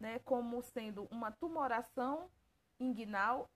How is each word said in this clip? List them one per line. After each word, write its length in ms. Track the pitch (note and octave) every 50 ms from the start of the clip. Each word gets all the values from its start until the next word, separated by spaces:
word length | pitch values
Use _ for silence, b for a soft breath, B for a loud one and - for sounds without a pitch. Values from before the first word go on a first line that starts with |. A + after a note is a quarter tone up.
né, 200 | G#3+ A3 A3+ B3+
como 420 | - - C4 A#3+ A#3+ A#3 A#3+ A#3+
sendo 440 | A#3+ - - A#3+ A3 G#3+ G#3 G3 G#3 -
uma 200 | A3 A#3 A#3 G#3+
tumoração 1000 | A3 - - E4+ E4 D#4+ C#4 B3+ A#3 A3+ A#3+ - - - B3 C4 C#4+ D#4+ F4+ F#4 - _ _ _ _ _ _ _ _ -
inguinal 680 | B3+ B3+ B3 G#3 A#3 G#3 G#3+ G3 G3 A3 B3 D4+ - - _